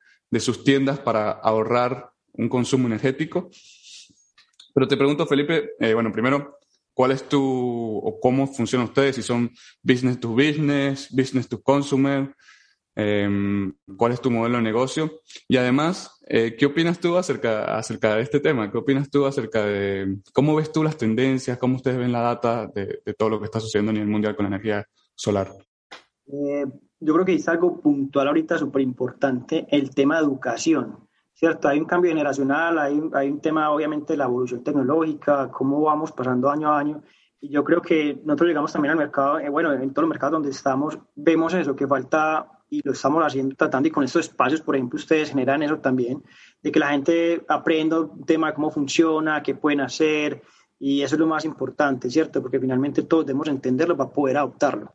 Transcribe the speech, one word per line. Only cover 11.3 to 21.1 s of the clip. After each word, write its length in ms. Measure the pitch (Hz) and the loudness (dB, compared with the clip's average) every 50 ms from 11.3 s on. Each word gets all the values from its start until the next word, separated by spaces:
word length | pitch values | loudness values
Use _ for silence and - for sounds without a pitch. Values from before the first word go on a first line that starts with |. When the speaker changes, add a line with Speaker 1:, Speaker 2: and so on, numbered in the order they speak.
| - 127 117 - | 0 -2 -2 -4
Speaker 1:
to 140 | - 107 | -6 -2
consumer, 720 | - - 139 143 139 139 139 131 135 139 139 135 135 135 - _ _ - - _ _ _ _ _ _ _ _ | 0 2 2 2 2 0 2 2 2 2 2 0 -2 -4 -8 _ _ -20 -20 _ _ _ _ _ _ _ _
em, 760 | - 107 104 104 101 101 101 101 101 101 101 101 101 98 95 - _ _ - 98 | -2 -2 0 0 0 0 0 0 0 0 0 -2 -2 -4 -6 -8 _ _ -20 -2
¿cuál 140 | 98 117 117 | 0 0 0
es 100 | 123 120 | 0 0
tu 120 | - 131 | 0 0
modelo 240 | 120 113 113 117 123 | 2 2 2 0 0
de 80 | 120 113 | 0 0
negocio? 560 | 110 107 120 131 131 - 156 156 151 - - _ - - - - | 0 0 0 0 0 -2 -4 -4 -4 -6 -10 _ -20 -20 -14 -2
Y 100 | - 123 | 0 2
además, 640 | 127 123 123 127 139 151 170 196 - - - - _ _ | 2 4 2 2 2 2 0 -2 -4 -8 -16 -20 _ _
eh, 300 | - - 113 113 117 117 - | -2 0 2 2 0 2 2
¿qué 80 | 143 | 0
opinas 320 | 139 143 160 165 170 170 170 | 2 2 2 0 0 0 0
tú 180 | - 170 175 | 0 0 0
acerca, 600 | 180 180 - 131 107 - 117 110 107 - - - | 0 0 -2 -4 -2 -2 -2 0 0 -2 -2 -4
acerca 400 | 110 110 - 113 - - 107 107 | -4 -4 -6 -4 0 0 2 2
de 60 | 110 | 0
este 180 | 120 - - 143 | 0 0 0 0
tema? 320 | 143 156 151 120 107 101 | 2 2 0 0 -2 -2
¿Qué 60 | 107 117 | -4 -2
opinas 320 | 113 139 135 135 143 139 | 0 0 0 0 0 0
tú 160 | - 143 143 | 0 0 0
acerca 380 | 135 135 139 113 110 - 110 104 | 0 0 -4 -4 -2 -2 0 0
de 520 | 104 104 98 101 98 98 95 98 98 98 101 - _ | 0 0 0 0 -2 -2 -2 -2 -4 -4 -6 -10 _
cómo 240 | _ - 139 151 151 | _ 2 4 4 4
ves 160 | 156 156 151 | 2 0 -2
tú 100 | - 160 | -2 -2
las 140 | 156 156 147 | 0 0 -2
tendencias, 600 | - 117 110 | -2 -2 0